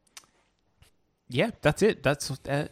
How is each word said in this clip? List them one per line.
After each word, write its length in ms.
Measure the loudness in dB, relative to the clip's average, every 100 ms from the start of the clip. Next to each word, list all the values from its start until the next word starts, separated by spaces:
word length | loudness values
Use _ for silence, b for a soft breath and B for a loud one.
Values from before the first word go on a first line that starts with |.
| _ -20 _ _ _ _ _ _ _ _ _ _ -8
yeah, 220 | -2 -2 0
that's 200 | 0 4
it. 200 | 2 2
That's, 260 | 0 0 -4 -10 -4
uh, 220 | -4 -4